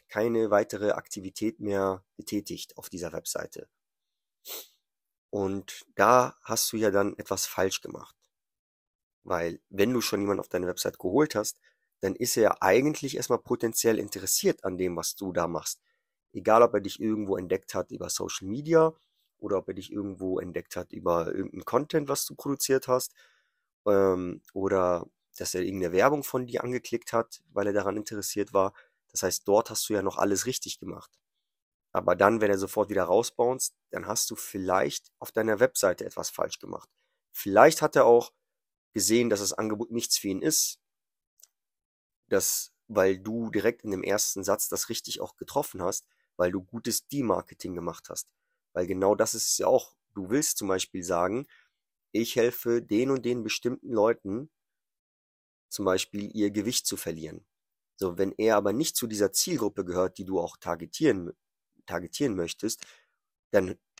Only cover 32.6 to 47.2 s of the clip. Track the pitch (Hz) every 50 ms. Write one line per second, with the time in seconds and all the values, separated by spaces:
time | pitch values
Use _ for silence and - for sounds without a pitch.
32.6 | 98 92 - 110 104 98 104 95 90 82 90 107 117 - - - 120 120 131 131
33.6 | - - - _ _ _ - 92 87 92 107 - - - 113 - - - - 98
34.6 | 90 92 90 95 127 143 147 - - _ _ - 127 - - 113 110 110 107 101
35.6 | 123 - - - - 95 87 - - - - - 82 - - - - - - -
36.6 | - - - - - - _ _ _ _ _ _ _ _ - - - 101 95 104
37.6 | 123 160 156 - 156 151 - 143 123 120 120 120 117 - _ _ _ _ _ _
38.6 | _ _ _ _ _ _ - 107 98 - 110 120 120 117 107 101 104 95 - -
39.6 | 110 110 107 104 113 - 113 120 - - - - - 101 95 95 - 156 151 -
40.6 | - - - - _ _ _ _ _ _ _ _ _ _ _ _ - - _ _
41.6 | _ _ _ _ _ _ _ _ _ _ _ _ _ - 107 95 - - - -
42.6 | - - _ _ _ - 110 101 95 95 95 92 95 107 110 117 117 107 85 104
43.6 | 95 113 120 - - 107 98 92 - 92 98 104 - - - 98 92 98 98 -
44.6 | - - 101 95 - - 113 - - - - - - - - - - - - 143
45.6 | 151 - - 95 87 92 104 - - _ _ _ _ _ _ - 90 90 92 98
46.6 | 95 - - 113 - 120 104 - - - - 143